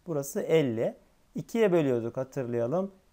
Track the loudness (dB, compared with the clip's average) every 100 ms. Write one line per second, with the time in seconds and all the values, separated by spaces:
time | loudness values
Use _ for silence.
0 | -8 -6 -4 -6 2 2 2 0 -4 -4
1 | _ _ _ -12 -4 2 4 4 4 0
2 | -2 -6 -8 -6 -4 -2 0 -2 -4 -10
3 | _